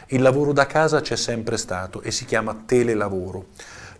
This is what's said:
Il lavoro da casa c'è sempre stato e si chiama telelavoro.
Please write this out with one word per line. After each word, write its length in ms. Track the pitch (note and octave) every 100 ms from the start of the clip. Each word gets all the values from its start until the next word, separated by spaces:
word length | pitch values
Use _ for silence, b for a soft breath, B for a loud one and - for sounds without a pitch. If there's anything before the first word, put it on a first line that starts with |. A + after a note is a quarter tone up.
| B
Il 120 | B2+
lavoro 320 | C3 C3+ C#3+
da 140 | C#3+ C#3
casa 340 | D#3 D#3+ D3+
c'è 140 | - A#2
sempre 420 | - A#2 A2 A2
stato 460 | - F#2 F#2 -
e 80 | -
si 140 | - B2
chiama 300 | A2+ A2 A2 -
telelavoro. 800 | B2+ A#2 G#2+ G#2 F#2+ F#2 F#2 - B B B B B